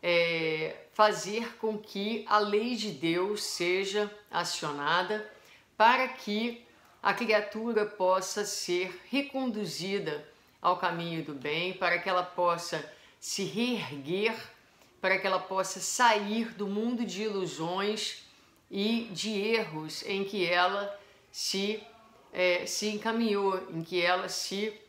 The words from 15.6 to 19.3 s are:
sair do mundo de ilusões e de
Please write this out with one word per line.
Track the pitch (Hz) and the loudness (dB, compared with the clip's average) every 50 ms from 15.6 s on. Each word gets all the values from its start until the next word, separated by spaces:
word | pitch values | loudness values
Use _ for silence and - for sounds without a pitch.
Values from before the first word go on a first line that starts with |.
| 190 185 - 190 | -2 -2 -4 -6
sair | 170 - - - 247 233 214 208 208 202 214 226 226 233 - | -4 -4 2 6 6 6 6 6 2 0 0 0 0 -2 -4
do | 175 208 | -4 -4
mundo | 196 202 208 226 233 254 226 240 | -2 0 0 0 0 0 -2 -2
de | 190 175 190 214 | -4 -2 -2 -2
ilusões | 220 202 196 185 170 139 147 160 170 180 190 196 208 220 208 - - - - - - - - - _ _ _ _ _ | -2 0 0 -2 -2 -2 -4 -2 -2 0 0 0 0 0 -2 -2 -6 -6 -10 -16 -20 -20 -20 -20 _ _ _ _ _
e | - 196 202 220 233 233 226 - | -4 0 2 2 2 0 -2 -4
de | 190 160 - 214 | -6 -6 -4 -2